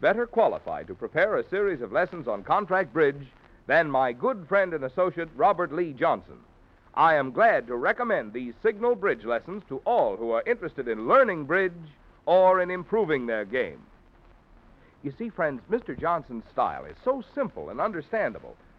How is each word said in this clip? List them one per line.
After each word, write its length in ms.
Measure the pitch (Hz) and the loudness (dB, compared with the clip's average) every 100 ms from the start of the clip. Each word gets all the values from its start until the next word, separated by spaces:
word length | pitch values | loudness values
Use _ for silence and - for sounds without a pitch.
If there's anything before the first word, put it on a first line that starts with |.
better 260 | 147 208 240 | 2 2 0
qualified 600 | 226 233 90 - 78 82 | 2 2 2 -6 -8 -8
to 80 | |
prepare 420 | 92 113 151 202 160 | -10 -4 0 2 0
a 120 | 117 | -2
series 320 | 190 202 156 | -2 -2 -2
of 80 | 110 | -2
lessons 380 | 131 180 175 123 | -2 -2 -4 -6
on 160 | 101 | -6
contract 480 | 95 175 202 185 165 | 0 -2 2 -2 0
bridge 340 | 135 143 143 131 - - - - | 2 2 2 -12 -20 -20 -20 2
than 240 | 151 156 | 2 4
my 220 | 135 127 | 2 0
good 340 | 123 220 226 156 | 0 -2 -2 0
friend 240 | 196 185 | 0 0
and 120 | 160 | -2
associate 440 | 131 185 180 170 165 123 | -4 0 0 -2 -8 2
Robert 340 | 180 180 170 | 2 2 -2
Lee 220 | 151 175 | -2 -4
Johnson. 460 | 127 165 110 85 62 - _ _ _ _ | 0 0 0 -4 -20 -20 _ _ _ _
I 200 | - 160 | 2 4
am 160 | 156 131 | 4 2
glad 360 | 131 226 160 117 | 4 4 4 0
to 100 | 120 | -2
recommend 560 | 160 220 240 185 110 | -2 -2 0 -2 -2
these 220 | 117 123 - | -8 -10 -2
Signal 320 | 220 202 240 | -2 0 -2
bridge 300 | 226 190 120 | 0 0 -2
lessons 380 | 107 117 156 202 - | -2 -4 -4 -14 -10
to 140 | 135 | -6
all 320 | - 240 123 98 | 0 2 2 0
who 140 | 113 | -2
are 120 | 113 208 | -2 0
interested 420 | 233 170 - 123 | -4 -4 -8 -6
in 180 | 110 117 | -4 4
learning 380 | 247 247 170 | 4 4 0
bridge 280 | 143 180 185 170 156 - - _ | -2 0 0 -4 -18 -20 -20 _
or 360 | - 180 185 185 | 2 6 6 6
in 100 | 180 | 2
improving 560 | 180 175 214 180 147 120 | -4 -2 0 2 0 0
their 180 | 110 | -4
game." 380 | 101 127 98 67 - - - _ - - _ - - - - _ | -2 -4 -4 -8 -20 -20 -20 _ -20 -20 _ -20 -20 -20 -20 _
You 100 | 143 | -12
see, 160 | 139 226 | -8 -10
friends, 320 | - 160 131 - | -2 -2 -2 -2
Mister 260 | 233 208 | -2 -2
Johnson's 540 | 131 156 170 135 117 - | -4 -2 -2 -4 -12 -8
style 360 | - 107 69 71 | -2 -2 -2 -12
is 100 | - | -6
so 180 | 247 269 - | -2 -2 -4
simple 340 | 285 226 95 76 | -6 -6 -6 -10
and 140 | 113 | -4
understandable 760 | 190 170 139 220 160 87 60 - - | -4 -4 -6 -4 -2 -6 -16 -20 -20